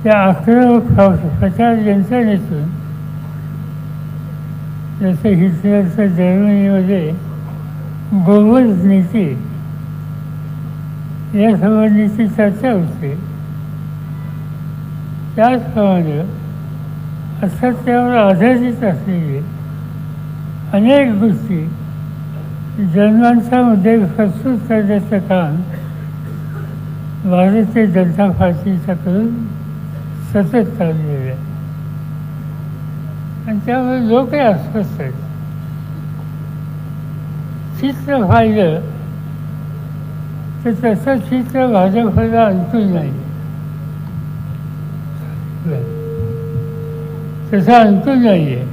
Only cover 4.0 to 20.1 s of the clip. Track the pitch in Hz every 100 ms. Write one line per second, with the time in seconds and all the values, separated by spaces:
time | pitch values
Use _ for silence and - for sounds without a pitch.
4 | - - - - - - - - - -
5 | 190 170 220 180 185 160 202 202 185 160
6 | 202 175 180 185 208 202 196 196 185 196
7 | 151 175 - - - - - - - -
8 | - 202 175 208 214 247 240 185 196 196
9 | 175 220 170 127 - - - - - -
10 | - - - - - - - - - -
11 | - - - 202 220 190 190 214 214 208
12 | 208 208 214 170 208 202 254 202 160 -
13 | 147 156 - - - - - - - -
14 | - - - - - - - - - -
15 | - - - - 233 254 - 220 202 180
16 | 160 147 190 - - - - - - -
17 | - - - - 202 - 247 240 254 240
18 | 247 240 202 180 226 254 247 226 208 156
19 | 190 175 151 139 160 - - - - -
20 | -